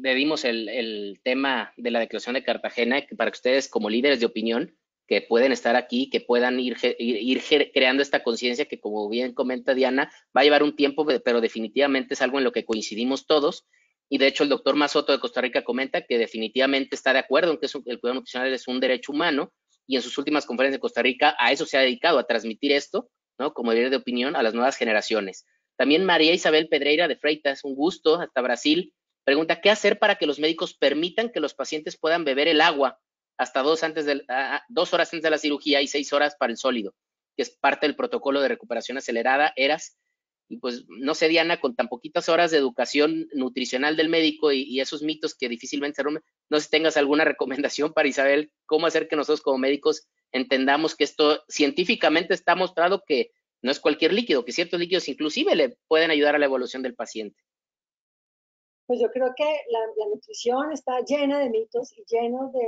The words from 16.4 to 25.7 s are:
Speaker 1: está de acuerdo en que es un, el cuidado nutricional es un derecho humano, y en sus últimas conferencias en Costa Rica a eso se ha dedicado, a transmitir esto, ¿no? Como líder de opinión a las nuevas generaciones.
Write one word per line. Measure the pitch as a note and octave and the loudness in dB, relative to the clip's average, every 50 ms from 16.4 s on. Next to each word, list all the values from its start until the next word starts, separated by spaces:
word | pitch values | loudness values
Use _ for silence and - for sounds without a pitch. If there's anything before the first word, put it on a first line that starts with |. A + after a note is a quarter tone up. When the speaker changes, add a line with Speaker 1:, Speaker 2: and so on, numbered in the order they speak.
| A2 G#2+ - B2+ C3 C#3 C#3 C3+ C3+ - C#3+ | -8 -4 0 0 2 2 2 0 -2 -4 -6
Speaker 1:
está | - - C3+ C3 | -4 0 2 2
de | C3+ | 2
acuerdo | - - C3 D3+ F3+ E3+ D3+ | 2 2 2 2 2 2 0
en | |
que | - C#3+ | 0 -4
es | C3 - | -6 -8
un, | C#3 - | -8 -8
el | A#2 A#2+ A2+ | -10 -8 -6
cuidado | - B2 B2+ C3 | -4 -4 -4 -4
nutricional | A#2+ - - B2 B2+ C3+ C3 | -6 -8 -6 -4 -2 -2 -2
es | A#2+ - | -4 -4
un | C3 B2+ B2+ | -6 -4 0
derecho | C3 B2+ B2+ A#2+ - - C#3+ | 0 0 0 -2 -4 -4 -4
humano, | D3 E3+ E3+ C#3+ C3+ F3 - _ _ _ _ _ _ _ | -2 0 0 0 -2 -4 -6 _ _ _ _ _ _ _
y | - C3+ | -4 -4
en | B2+ | -4
sus | A#2 B2 - | -4 -4 -6
últimas | - C#3 D3 D3+ D3 - | -6 -4 -2 -2 -2 -2
conferencias | - B2 A#2 C3 C#3 C3+ | -2 -2 0 0 0 0
en | - | -2
Costa | - A#2 - B2 | -4 -4 -2 0
Rica | A#2 B2+ B2+ C3 D3 D3 - - | 0 0 0 2 2 2 2 2
a | A#2+ A#2+ | 2 2
eso | C#3 C#3 D#3 | 2 0 -2
se | - - | -2 0
ha | C3+ | 2
dedicado, | C3+ B2+ B2+ B2 - E3+ E3 B2+ | 2 2 0 0 2 2 2 2
a | A#2 | 2
transmitir | - A#2 A2+ G#2+ A2+ G#2+ - C#3 C#3 C#3 | 0 -2 -2 -2 -6 -6 -2 0 0 0
esto, | D3 - - - G#3+ - _ _ _ _ _ _ - | 0 0 -2 -6 -6 -6 _ _ _ _ _ _ -6
¿no? | C3 D#3 D3+ | -6 -6 -4
Como | - A#2+ A#2 | -4 0 2
líder | A2+ A#2 A#2+ C3 | 2 2 2 2
de | C3+ | 0
opinión | B2+ - B2+ B2 A#2+ B2 C#3+ E3+ | -2 -2 -2 -2 -2 -2 -2 0
a | D3+ A#2 | 0 0
las | A2 G#2+ | 0 0
nuevas | A#2 B2 C3+ C3+ | 2 0 0 0
generaciones. | - B2 A2+ A2 G#2 - - A2+ G#2+ G2+ F#2+ - - - _ _ _ _ _ | 0 0 0 0 0 0 0 -2 -2 -2 -4 -8 -12 -18 _ _ _ _ _